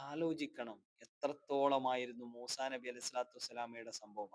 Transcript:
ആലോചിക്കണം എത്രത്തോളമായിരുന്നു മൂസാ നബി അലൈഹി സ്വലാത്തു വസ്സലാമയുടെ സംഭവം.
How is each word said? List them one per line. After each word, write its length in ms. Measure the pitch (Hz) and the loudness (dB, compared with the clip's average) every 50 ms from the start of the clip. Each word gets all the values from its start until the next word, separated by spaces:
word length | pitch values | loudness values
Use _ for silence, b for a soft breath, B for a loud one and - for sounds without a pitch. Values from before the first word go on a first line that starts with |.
ആലോചിക്കണം 840 | 139 143 147 160 165 165 160 147 147 - - 127 120 113 104 - _ _ _ - | -6 -4 0 2 2 2 2 0 -2 -4 -4 -6 -6 -6 -8 -10 _ _ _ -20
എത്രത്തോളമായിരുന്നു 1200 | - - _ _ 147 139 147 - - - 143 139 139 139 139 135 131 127 127 127 127 123 120 120 120 | -20 -20 _ _ 0 0 0 -4 -2 2 4 6 8 8 8 6 6 4 4 2 0 -2 -4 -8 -10
മൂസാ 420 | 120 120 120 123 123 - - 131 | -10 -10 -8 -6 -4 -2 0 0
നബി 200 | 135 131 123 123 | 0 -2 -2 -4
അലൈഹി 120 | 127 123 123 | -6 -6 -6
സ്വലാത്തു 360 | 123 - - 123 123 - - | -6 -2 0 0 0 0 -4
വസ്സലാമയുടെ 560 | 123 - - 117 120 120 117 117 117 113 113 | -8 -8 -6 -4 -6 -6 -6 -6 -8 -10 -10
സംഭവം. 380 | 110 - - 107 104 107 104 98 | -10 -10 -12 -10 -8 -6 -6 -2